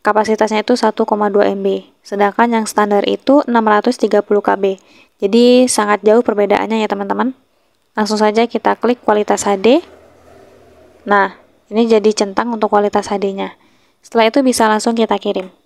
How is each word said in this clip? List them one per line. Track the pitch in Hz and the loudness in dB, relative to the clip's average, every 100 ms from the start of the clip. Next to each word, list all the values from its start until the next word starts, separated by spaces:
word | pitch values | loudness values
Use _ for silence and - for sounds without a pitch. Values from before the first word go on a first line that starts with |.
kapasitasnya | - 208 220 220 214 214 | 0 0 0 0 0 -2
itu | 214 | -2
satu | 247 220 214 226 | 0 0 -2 -2
koma | 208 208 | -2 0
dua | 202 202 | 0 0
M | 196 | 0
B. | 196 190 - _ | -4 -4 -8 _
Sedangkan | - 202 202 196 240 | -12 -2 -2 0 0
yang | 226 | 0
standar | 220 - 208 202 | -2 -2 0 0
itu | - 202 - 285 | 0 -2 2 2
enam | - 240 | 2 0
ratus | 220 208 220 247 | 2 2 0 -2
tiga | 214 208 | 0 0
puluh | 202 208 | 0 -2
K | 202 196 | 0 0
B. | 196 190 _ _ _ _ | -2 -4 _ _ _ _
Jadi | 202 226 240 247 254 | 0 4 6 6 4
sangat | - 208 208 | 0 0 0
jauh | 208 220 | 2 2
perbedaannya | 247 208 202 202 202 220 | 2 -2 0 0 0 -4
ya, | 214 | -2
teman-teman. | 196 202 196 226 262 _ _ _ _ _ | -4 -4 -4 -4 -6 _ _ _ _ _
Langsung | - 208 214 | -6 -4 0
saja | 214 214 233 | 0 0 -2
kita | 233 - - | -2 -2 -2
klik | 226 240 | -2 -2
kualitas | - 214 208 202 | -2 -2 0 -2
H | 202 196 | -2 0
D. | 226 294 - - _ _ _ - - _ _ _ _ _ | 2 2 0 -20 _ _ _ -20 -20 _ _ _ _ _
Nah, | - 202 190 - _ _ _ | 0 0 0 -4 _ _ _
ini | 214 | -2
jadi | 233 220 214 208 | 2 4 2 0
centang | 202 190 226 | -4 -4 -6
untuk | 226 208 | -4 0
kualitas | 208 208 208 196 | 0 0 -2 -4
H | 202 | -4
D-nya. | 196 196 190 - _ _ _ _ | -4 -6 -10 -12 _ _ _ _
Setelah | _ 233 220 | _ 0 2
itu | 254 | 2
bisa | 262 240 220 | 0 2 0
langsung | 214 233 233 | 0 -2 -2
kita | 220 202 | -2 -2
kirim. | 208 196 185 _ | -4 -6 -8 _